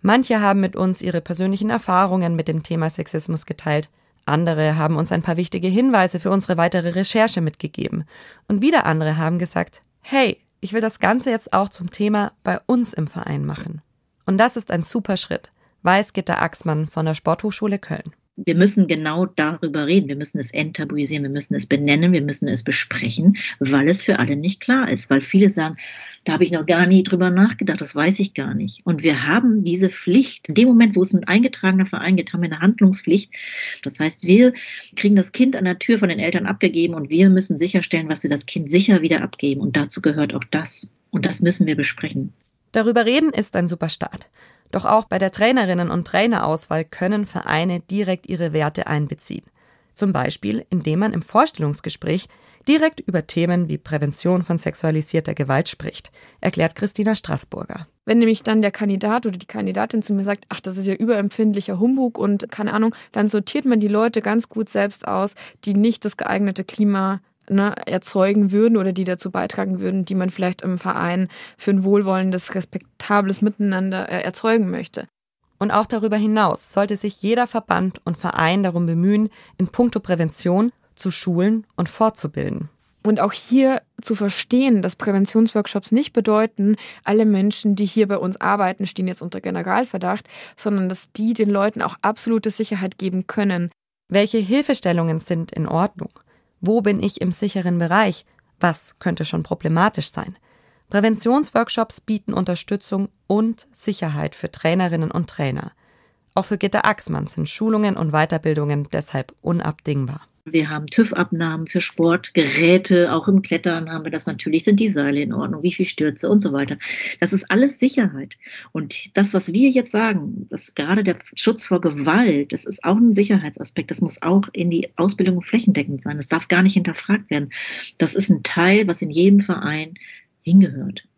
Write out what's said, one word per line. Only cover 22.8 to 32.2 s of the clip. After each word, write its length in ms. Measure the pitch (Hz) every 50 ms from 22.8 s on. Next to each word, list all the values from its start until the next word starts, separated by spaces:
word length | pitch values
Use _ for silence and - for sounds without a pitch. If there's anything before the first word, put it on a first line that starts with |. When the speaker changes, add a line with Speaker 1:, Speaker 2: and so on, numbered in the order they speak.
| - - - - - 120 117 - 156 180 202 - - - - _
Speaker 2:
weil 280 | 143 131 139 139 135 151
es 140 | 175 196 -
für 160 | - 196 -
alle 180 | 120 - 143
nicht 240 | 139 151 175 196 -
klar 300 | - - 247 269 262 -
ist. 180 | - - - _
Weil 140 | 139 135 139
viele 260 | - - 190 202 196
sagen, 300 | 202 - 160 160 156 - - - - - - - - - _
„Da 100 | - 160
habe 100 | 160 180
ich 60 | 160
noch 160 | 175 165 156
gar 180 | 156 175 170 180
nie 160 | 180 190 190 185
drüber 280 | - 196 175 180 180
nachgedacht, 500 | 180 180 196 233 233 - 202 190 156 -
das 140 | 151 143 -
weiß 240 | 147 147 170 196 -
ich 160 | 202 196 _
gar 180 | - 135 139 139
nicht.“ 320 | 143 147 - - - _
Und 180 | - 170 147 127
wir 240 | 165 151 131 123
haben 380 | 143 165 226 240 247 220 214 190
diese 240 | 175 170 180 190 185
Pflicht. 640 | - - - - 175 240 269 - - - _ -
In 40 | 160
dem 140 | 202 233 262
Moment, 280 | 247 226 233 220 202
wo 60 | 196 185
es 120 | 196 -
ein 100 | 190 -
eingetragener 640 | - 180 214 240 254 - - - 190 190 190 185
Verein 300 | 190 - - - 170 190
gibt, 180 | 180